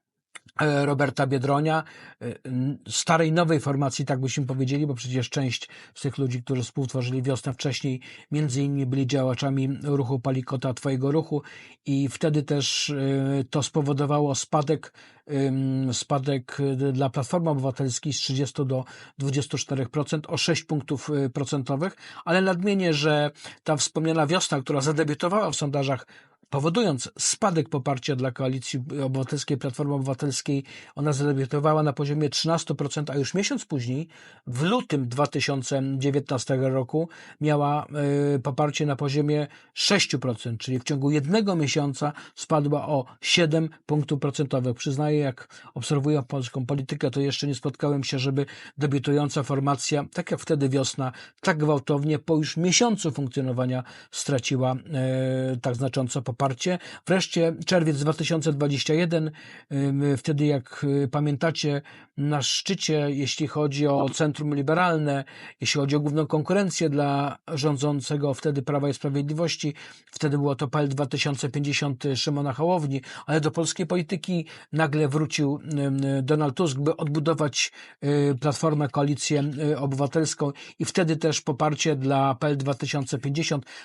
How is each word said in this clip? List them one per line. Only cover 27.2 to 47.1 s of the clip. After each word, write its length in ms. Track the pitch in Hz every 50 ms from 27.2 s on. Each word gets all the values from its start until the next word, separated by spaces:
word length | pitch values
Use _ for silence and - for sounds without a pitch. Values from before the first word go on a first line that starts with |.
| - - - - 226 202 170 160 - -
poparcia 480 | - 139 123 143 139 131 - - 139
dla 140 | 123 131 131
Koalicji 540 | 120 - 135 131 131 131 - - - 131 123 156 - 143 139
Obywatelskiej, 520 | 131 131 135 131 - 151 139 - - 147
Platformy 380 | 127 - 139 120 - 147 143 143
Obywatelskiej, 680 | 139 131 139 131 - 151 143 127 - - - 143 139 135 - - - - - -
ona 180 | - 143 151
zadebiutowała 680 | 139 131 147 147 139 135 135 123 147 147 147 156 156 156
na 100 | 151 147
poziomie 360 | 131 - 147 143 147 151 151 139
trzynastu 460 | - - - 160 165 165 - - 151
procent, 360 | - 143 139 - 156 147 147
a 60 | 135
już 180 | 143 135 - -
miesiąc 300 | 190 202 - 285 226 -
później, 440 | - 160 131 120 120 127 143 165 160 - - - - - - -
w 160 | 135 120 123
lutym 460 | 156 180 240 254 247 - 156 139 127 120
dwa 180 | 120 139 147
tysiące 560 | 147 - 143 - - 139 135 123 - 143 135 135 135 139 135
dziewiętnastego 720 | 131 143 139 143 - - 139 123 - - 135 131 135 131
roku, 400 | 131 135 127 123 - 156 170 165 - - - - - -
miała, 460 | 147 151 147 147 143 143 143 147 - - 143 147 143 143 143 143 143 143 143
e, 40 | 135
poparcie 480 | - 147 127 156 151 147 139 - 151
na 100 | 147 135
poziomie 500 | 127 143 139 135 151 147 147 151 151 147 147 - - - _ -
sześciu 440 | - - - 202 185 - - - 127
procent, 420 | 135 127 113 - - 123 113 107
czyli 180 | - 127 127 120
w 60 | -
ciągu 260 | - 151 135 135 143
jednego 460 | 151 151 135 147 196 226 214 196 180
miesiąca 560 | 165 147 127 - 156 143 143 127 - 151 147 - - - - _
spadła 520 | - - - 160 151 147 143 147 143 -
o 180 | 147 151 135 123 - - -
siedem 480 | - - - 180 170 156 156 160 160 151 - - -
punktów 340 | - 151 151 143 - 151 135
procentowych. 560 | - 143 127 - 147 131 147 131 123 127 120
Przyznaję, 420 | - - 151 135 139 151 151 151 151
jak 300 | 147 135 120 - - - - - - - -
obserwuję 480 | - 117 - 151 143 135 151 151 143 123 -
polską 380 | 143 139 127 120 - 135 123
politykę, 440 | 123 143 143 139 - 151 147 151 131